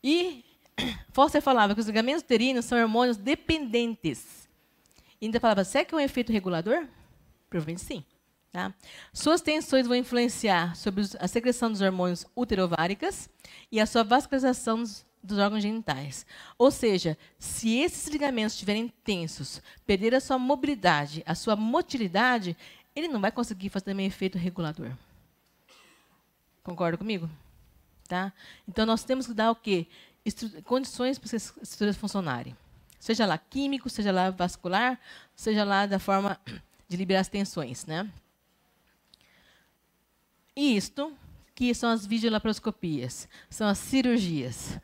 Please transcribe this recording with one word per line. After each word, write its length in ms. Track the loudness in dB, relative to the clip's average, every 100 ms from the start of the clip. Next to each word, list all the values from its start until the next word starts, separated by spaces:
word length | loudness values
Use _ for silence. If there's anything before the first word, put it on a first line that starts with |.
E 420 | 4 2 2 -4 -18 _ _ -6
<coughs> 340 | -6 -6 -4
Foster 300 | 4 4 6
falava 320 | 4 4 4
que 80 | 4
os 60 | 0
ligamentos 340 | 0 2 -2
uterinos 440 | 2 4 4 2 0
são 140 | 2
hormônios 380 | 4 4 2 2
dependentes. 1300 | 0 -2 0 -2 0 0 0 -2 -4 -4 -12 -20 -20 _ _ _ _ _ _ _
E 60 | -4
ainda 140 | 2
falava, 240 | 4 4
será 200 | 2 0
que 100 | 0
é 40 | 0
um 40 |
efeito 300 | 0 0 0
regulador? 560 | 0 0 -2 2 0 -2 -14 -20 _ _ _ _
Provavelmente 320 | -6 -4 -8
sim. 220 | -8 -12 -12 _ _ _ _
Tá? 220 | -8 -8 -8 -20 -20 -16
Suas 300 | -2 2 2
tensões 460 | 2 -2 2 2 2
vão 100 | 0
influenciar 760 | 0 0 0 0 2 2 2 -4
sobre 260 | -4 -2
os, 140 | -4 -4
a 120 | -2
secreção 440 | 0 0 0 -2
dos 100 | 2
hormônios 440 | 0 2 0 -2 -6 -6
uterováricas 920 | -2 2 2 2 0 0 -4 -6 -14 _ -20 -20 -6
e 100 | 0
a 40 | 2
sua 180 | 4
vascularização 760 | 4 4 4 0 2 0 -2 -2
dos, 260 | -4 -10 _ _
dos 180 | -4 2
órgãos 240 | 2 2
genitais. 640 | -2 -2 -4 -6 -6 -12 -16 -20 -20 4
Ou 140 | 4
seja, 460 | 6 2 2 0 -4 -10 _
se 400 | -10 -4 0 2
esses 280 | 0 -2 -6
ligamentos 460 | -2 -2 0 -2
estiverem 400 | -2 -4 -2 -4 _
tensos, 580 | -4 -2 -4 -8 -12 -12 -18 -16 -2
perder 300 | 0 2 2
a 60 |
sua 160 | 2 -2
mobilidade, 840 | 2 0 0 2 2 2 0 -8 -6
a 100 | -4
sua 200 | 0 0
motilidade, 1000 | 2 0 0 -2 0 2 2 2 -2 -8 -12 -20 _ -6
ele 120 | -4
não 120 | 0
vai 120 | 0
conseguir 380 | -2 -6 -6 -6
fazer 160 | -6 -4
também 200 | -2 -4
efeito 320 | -2 -4 -2
regulador. 540 | -4 -4 -6 -6 -10 -12 _ _ _ _ _ _ _ -20 _ _ _ _ _ _ _ _
Concorda 340 | -12 -2 0 0
comigo? 320 | -2 -4 -4 -10 -20 -20 -20 _ _ _ -6
Tá? 240 | -4 -4 _ -20 -20 -8
Então, 180 | 0 2
nós 180 | 2
temos 220 | 2 -2 -2
que 60 |
dar 180 | 2 2
o 40 | 2
quê? 320 | 0 0 0 -12 -20 _
Estru-, 380 | -8 -6 -10 -10
condições 540 | -2 -2 -2 -4 -2 -2
para 100 | -4
essas 260 | -6 -6 -16
estruturas 360 | -18 -2 -2 0
funcionarem. 580 | -2 -2 -2 -4 -6 -16 -20 -20 _ -14
Seja 260 | -4 0 2
lá 120 | 0
químico, 520 | _ -4 -2 -2 -6
seja 220 | -4 0
lá 180 | 2 0
vascular, 720 | 0 -4 -2 -2 0 0 -2 -10 -20 -20 -8
seja 280 | 0 2
lá 220 | 2 2 2
da 140 | 0
forma 400 | 2 2 2 -4 -10
<clears throat> 420 | -16 _ _ _
de 100 | -6
liberar 240 | 0 2
as 60 | 2
tensões, 580 | -4 -4 -4 -6 -8 -8
né? 240 | -6 -8 -12 _ _ _ _ _ _ _ _ _ _ _ _ _ _ _ _ _ _ _ _ _ _ _ 0
E 220 | 2 2
isto, 340 | 0 -6 -8 -8 -20 -20 _
que 200 | -2 0
são 160 | 2 0
as 160 | 0 0
videolaparoscopias, 1200 | 0 0 0 -2 -2 -4 -4 -4 -4 -6 -10 -16 -20 -20
são 180 | -2 0
as 100 | 0
cirurgias. 1000 | 2 2 4 2 2 -2 -4 -8 -10 -12